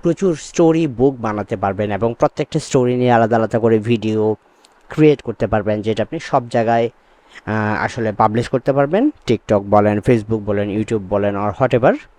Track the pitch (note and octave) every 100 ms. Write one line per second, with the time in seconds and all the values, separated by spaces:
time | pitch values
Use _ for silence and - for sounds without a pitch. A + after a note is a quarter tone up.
0 | E3+ D#3 G3 D#3 - - E3 E3 D#3+ A2+
1 | C3+ C3 A2+ G#2 G2+ G#2+ G2 G2 G#2 G2
2 | A#2 A#2+ D3 - D3+ D#3 - C#3 B2 B2
3 | B2 A#2 A2+ A2+ A2 A#2 A2+ A2 G#2+ A#2
4 | A2 G#2+ G#2+ G#2+ _ _ _ _ _ -
5 | D3+ C#3+ - G#2+ G#2+ G#2+ G#2 G#2+ G#2 G#2+
6 | G#2 E3 - C#3 A#2+ A#2+ A2+ A#2 A#2 _
7 | _ _ _ - - G#2+ G#2+ G#2 - -
8 | A2 G2+ A2 A2 A2+ C3 - C3+ C#3+ F#3
9 | D4 - - A2 - G#2 G2+ G#2 G#2 G#2
10 | A#2 A#2+ G#2 A2+ G2+ G2+ G2+ G2+ G#2+ A2+
11 | F#2 G2+ G2+ G2+ G#2 F#2+ C3 B2 C3 C#4
12 | -